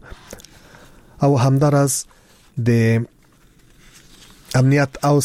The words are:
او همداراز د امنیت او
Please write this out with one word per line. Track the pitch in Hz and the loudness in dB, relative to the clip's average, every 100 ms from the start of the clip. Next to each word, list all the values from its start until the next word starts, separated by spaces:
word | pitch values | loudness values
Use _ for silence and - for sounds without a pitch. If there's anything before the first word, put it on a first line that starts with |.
| - - - - - - - - - - - - 139 | -8 -20 -20 -20 -20 -20 -20 -20 -20 -20 -20 -4 0
او | 139 135 | 2 2
همداراز | 135 147 143 139 - - _ _ _ _ - | 2 2 0 0 -4 -10 _ _ _ _ -6
د | 120 117 113 113 117 _ _ _ _ _ _ _ - - - - - - - 131 | -2 0 2 0 -4 _ _ _ _ _ _ _ -20 -20 -20 -20 -20 -20 -8 -2
امنیت | 131 143 139 - 143 | 2 2 0 -4 -2
او | 147 | 0